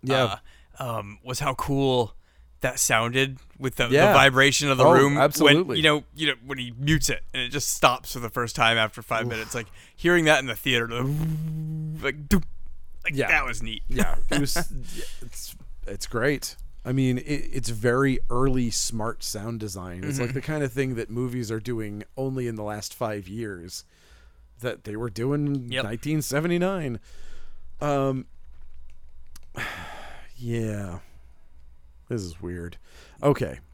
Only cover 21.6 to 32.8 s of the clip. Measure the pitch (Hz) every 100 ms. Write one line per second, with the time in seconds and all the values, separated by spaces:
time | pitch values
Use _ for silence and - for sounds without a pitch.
21.6 | 107 117 107 104 104 - 135 131 123 110
22.6 | 104 104 - - 117 104 92 104 113 92
23.6 | 87 - - _ _ - - - - -
24.6 | 120 - - 107 120 104 120 147 147 139
25.6 | 120 131 110 113 147 156 - 139 165 175
26.6 | 185 196 147 113 - - - - - -
27.6 | - - 147 139 139 135 - - - -
28.6 | - - - - - - - - - -
29.6 | - - - - - - - - 120 117
30.6 | 110 107 98 87 - - - - - -
31.6 | - - - - - 120 92 82 87 87
32.6 | 85 -